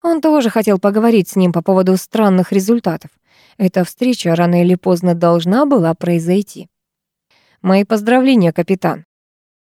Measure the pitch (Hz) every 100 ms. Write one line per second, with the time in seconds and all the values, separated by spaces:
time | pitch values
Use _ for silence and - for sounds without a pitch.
0 | 339 330 311 302 233 226 214 190 202 208
1 | 233 220 175 196 180 170 165 190 185 185
2 | - 220 208 185 180 196 190 233 190 165
3 | - _ _ _ _ - 185 185 175 -
4 | 254 240 175 165 175 175 175 180 185 175
5 | 180 170 170 170 165 226 294 262 165 165
6 | 175 170 170 190 196 151 165 _ _ _
7 | _ _ _ _ _ _ 185 190 202 220
8 | 214 254 262 247 175 160 165 190 170 151
9 | - _ _ _ _ _